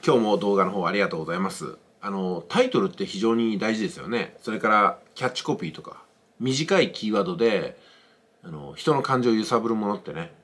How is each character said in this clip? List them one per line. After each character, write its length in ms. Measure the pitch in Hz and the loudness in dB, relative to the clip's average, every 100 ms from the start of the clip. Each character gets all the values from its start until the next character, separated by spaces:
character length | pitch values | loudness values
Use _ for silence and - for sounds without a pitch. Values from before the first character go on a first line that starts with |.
| - | 4
今 100 | 131 | 4
日 60 | |
も 160 | 107 101 | 4 2
動 180 | 101 98 | 4 2
画 100 | 90 | 2
の 60 | |
方 140 | 101 85 | 0 0
あ 40 | |
り 80 | 101 | 2
が 100 | 92 | 0
と 80 | 85 | -2
う 20 | |
ご 60 | 80 | -4
ざ 100 | 87 | -2
い 40 | |
ま 100 | 95 | -2
す。 260 | 90 76 - _ _ | -4 -12 -14 _ _
あ 80 | 101 | -8
の、 340 | 98 92 90 - | -4 -4 -4 -2
タ 140 | 202 | 2
イ 60 | 254 | 2
ト 100 | 131 | 2
ル 120 | 98 | 0
っ 40 | - | -2
て 100 | - | -8
非 140 | 98 | -2
常 160 | 113 117 | 2 2
に 240 | 113 104 | 2 0
大 160 | 107 110 | -2 -2
事 80 | |
で 60 | 98 | -2
す 80 | - | -6
よ 100 | 76 | -6
ね。 280 | 117 92 - | -4 -6 -10
そ 100 | - | -8
れ 80 | 110 | -2
か 100 | 110 | 2
ら、 300 | 107 101 - - - | 4 4 0 -14 -6
キ 80 | |
ャ 40 | 127 | -6
ッ 40 | |
チ 120 | - | -4
コ 120 | - 151 | -4 -4
ピ 120 | 80 | -4
ー 40 | |
と 100 | - | -10
か、 220 | - - - _ _ _ | -16 -18 -20 _ _ _
短 420 | 123 135 160 190 | -2 -2 2 2
い 100 | 117 | 2
キ 160 | - 107 | 0 -2
ー 40 | |
ワ 100 | 104 | 0
ー 20 | |
ド 140 | 92 87 | 0 2
で、 400 | 113 104 71 - - - _ _ _ _ | 2 2 -2 -10 -20 -20 _ _ _ _
あ 40 | - | -16
の、 260 | 76 71 - | -14 -14 -4
人 200 | - 143 | 0 2
の 80 | |
感 180 | 131 131 | 2 2
情 100 | 120 | 4
を 20 | |
揺 120 | 110 107 | 2 2
さ 140 | 120 | 0
ぶ 100 | 113 | 0
る 60 | 113 | 0
も 120 | 104 | 0
の 80 | 101 | -2
っ 60 | |
て 120 | - | -6
ね 200 | 73 82 - | -10 -12 -14